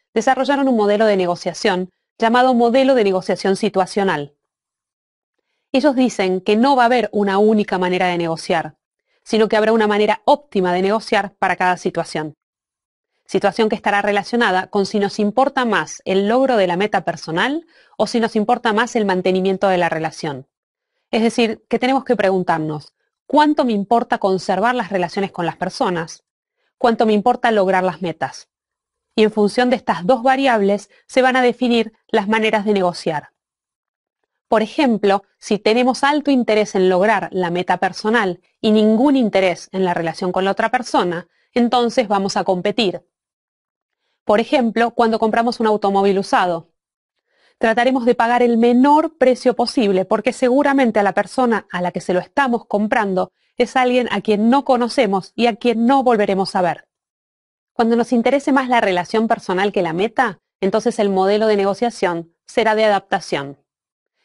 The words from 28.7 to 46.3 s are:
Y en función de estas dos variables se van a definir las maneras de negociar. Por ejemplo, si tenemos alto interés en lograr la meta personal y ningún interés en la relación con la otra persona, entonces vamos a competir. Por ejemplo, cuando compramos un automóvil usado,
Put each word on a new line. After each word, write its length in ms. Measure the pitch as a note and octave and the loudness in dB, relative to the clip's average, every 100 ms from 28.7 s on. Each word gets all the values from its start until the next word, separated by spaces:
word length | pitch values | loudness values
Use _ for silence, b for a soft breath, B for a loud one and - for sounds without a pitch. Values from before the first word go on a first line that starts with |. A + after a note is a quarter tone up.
| _ _ _ _ - | _ _ _ _ 0
Y 60 | |
en 80 | G#3+ | 0
función 400 | G#3+ G#3 B3 B3 | 2 0 2 0
de 60 | A#3 | 0
estas 280 | - E3 F3 | -2 -4 0
dos 160 | B3 | 0
variables 680 | B3+ C4 C4+ A3+ G3 G3+ - b b | 2 0 2 2 2 -2 -6 b b
se 160 | C4 | 2
van 140 | B3+ B3+ | 2 4
a 60 | |
definir 520 | B3 A#3 B3+ A#3 A3 _ _ | 2 0 0 0 0 _ _
las 200 | A3+ G3+ | -2 0
maneras 380 | A3 A3 G#3+ G#3 | 0 2 0 0
de 80 | |
negociar. 560 | G3+ F3+ E3+ E3+ D3+ - _ _ _ _ _ _ _ _ _ _ _ - | 0 0 -2 -6 -6 -8 _ _ _ _ _ _ _ _ _ _ _ -2
Por 120 | A3 | 0
ejemplo, 640 | G#3+ - C4+ G#3 G3+ G3 - _ | 0 0 0 2 0 0 -4 _
si 200 | - G#3 | -4 -2
tenemos 460 | G#3+ A#3 B3+ A#3+ | 0 2 0 0
alto 260 | C#4 D4 C#4+ | 0 0 0
interés 440 | C4 A3 G#3+ G#3 | 0 0 0 0
en 160 | G3 F#3 | 0 2
lograr 400 | F3+ G#3 G3+ - | 2 2 0 -2
la 180 | F#3+ F3 | -4 -4
meta 280 | F3 F#3 F3+ | -4 -2 -2
personal 640 | F#3+ E3+ G#3+ A#3 G3 F3 _ _ | -2 -4 -2 0 -2 -6 _ _
y 120 | A3 | 0
ningún 440 | G#3+ G#3+ A3 C#4+ C4+ | 2 4 2 2 2
interés 540 | G#3+ F#3+ F#3+ E3 - | 2 2 0 -2 -8
en 140 | F#3+ F#3 | -4 -2
la 80 | |
relación 360 | F3 E3 - F#3 | -2 -4 -6 -4
con 140 | F#3 | -2
la 60 | G3 | -2
otra 200 | G3 A3 | -2 -2
persona, 560 | B3+ A#3+ C#4 F3+ E3 - _ _ | -4 -2 -2 -2 -4 -12 _ _
entonces 520 | B3 A#3+ B3+ A#3 C4 G3+ | -2 0 2 0 -2 -2
vamos 300 | G3+ G3 G#3 | -2 -2 -4
a 80 | |
competir. 600 | F#3 F3+ G#3 G3+ G3+ E3+ _ _ _ _ _ _ _ _ _ _ _ _ | -2 -2 -2 -2 -2 -4 _ _ _ _ _ _ _ _ _ _ _ _
Por 160 | - G#3 | -2 0
ejemplo, 520 | A3+ D4 A#3 A3+ A#3 | 2 0 0 0 -2
cuando 260 | - A#3 A3+ | 0 0 0
compramos 420 | A3 A3 A#3 - | 0 0 -2 0
un 60 | A3 | 0
automóvil 520 | G#3 G3+ G3 G3 F#3+ | 0 0 0 2 0
usado, 520 | F#3+ | 0